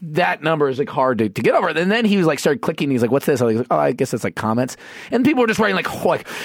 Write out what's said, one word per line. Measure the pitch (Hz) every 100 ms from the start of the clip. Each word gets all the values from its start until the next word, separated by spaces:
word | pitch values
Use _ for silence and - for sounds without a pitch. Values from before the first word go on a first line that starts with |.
that | 165 156 175 175
number | 156 160 143
is, | 127
like, | 139
hard | - 131 117
to, | 110
to | -
get | 123
over. | - 180
And | 156 180
then | 226 220
he | 202
was, | 160
like, | 143
started | 165 135
clicking. | - 160 147
He's | 127
like, | 113
"What's | 135 -
this?" | 135
I | 120
was | 110
like, | 123
"Oh, | 160
I | 143
guess | 127 131 117
it's, |
like, | 104 -
comments." | 110 113 127 - - - -
And | 240
people | 262 254
were | 233
just | 190
writing, | 214 185
like, | - -
"Oh, | 190
like, | 160 - -